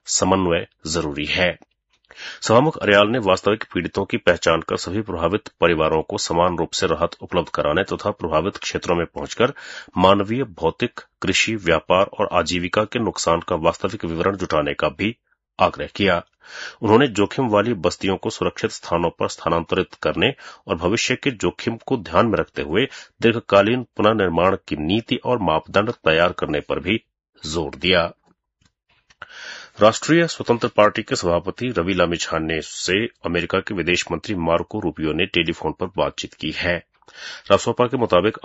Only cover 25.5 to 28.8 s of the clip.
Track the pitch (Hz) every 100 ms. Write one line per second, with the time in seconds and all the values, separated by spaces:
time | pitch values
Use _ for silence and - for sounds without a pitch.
25.5 | 78 - 98 110 - 87 80 87 85 76
26.5 | 76 - 69 78 113 - _ _ _ 76
27.5 | 82 71 - 90 90 82 - _ _ _
28.5 | _ _ _